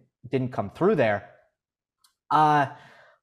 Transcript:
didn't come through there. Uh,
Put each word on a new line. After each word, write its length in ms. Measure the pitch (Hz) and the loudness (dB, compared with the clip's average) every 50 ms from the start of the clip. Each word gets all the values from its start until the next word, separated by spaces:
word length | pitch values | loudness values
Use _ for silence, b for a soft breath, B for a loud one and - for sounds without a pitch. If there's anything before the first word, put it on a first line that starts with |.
| _ _ _ _ _ 123 | _ _ _ _ _ -6
didn't 220 | - 135 127 123 127 | -6 -4 -4 -4 -6
come 180 | - 104 98 | -8 -10 -10
through 260 | - - 160 196 220 | -6 -2 0 0 2
there. 340 | 160 123 110 104 101 - - - _ _ _ _ _ _ _ _ _ _ _ _ _ _ _ _ _ _ _ | 2 2 0 0 -2 -6 -12 -20 _ _ _ _ _ _ _ _ _ _ _ _ _ _ _ _ _ _ _
Uh, 360 | 139 151 156 151 147 147 139 123 B B B B B B B B B B | 2 2 4 4 4 2 0 -2 B B B B B B B B B B